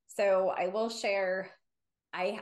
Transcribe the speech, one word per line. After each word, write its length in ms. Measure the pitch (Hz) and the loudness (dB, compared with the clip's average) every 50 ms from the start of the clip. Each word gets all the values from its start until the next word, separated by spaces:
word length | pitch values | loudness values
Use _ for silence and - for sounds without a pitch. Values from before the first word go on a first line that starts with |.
| _ | _
So 460 | - - - 208 202 190 185 190 185 - | -10 -4 0 2 4 4 4 4 2 2
I 120 | - 180 185 | 0 -2 -2
will 200 | 185 220 226 233 | 0 -2 -2 -2
share, 640 | 226 - - 214 196 196 190 185 185 190 190 - - _ _ _ _ _ _ _ _ _ _ _ - | -2 -4 -2 0 0 0 0 0 -2 -2 -4 -8 -12 _ _ _ _ _ _ _ _ _ _ _ -6
I, 280 | 170 185 202 208 214 | -4 -2 -2 -4 -4